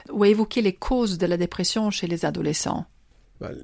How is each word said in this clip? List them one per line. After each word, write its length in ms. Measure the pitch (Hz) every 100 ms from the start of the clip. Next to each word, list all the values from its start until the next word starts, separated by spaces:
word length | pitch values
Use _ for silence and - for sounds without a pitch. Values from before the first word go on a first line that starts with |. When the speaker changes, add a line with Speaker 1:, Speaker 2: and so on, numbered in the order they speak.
| -
Speaker 1:
ou 140 | 233 202
évoquer 360 | 214 214 -
les 120 | 208
causes 440 | 185 - 254 226 175
de 80 | 175
la 120 | 175
dépression 520 | 175 - 180 220 214
chez 180 | 196 175
les 180 | 170 156
adolescents ? 600 | 180 151 160 - - - _ _ _ _ -
Speaker 2:
Bah, 120 | - -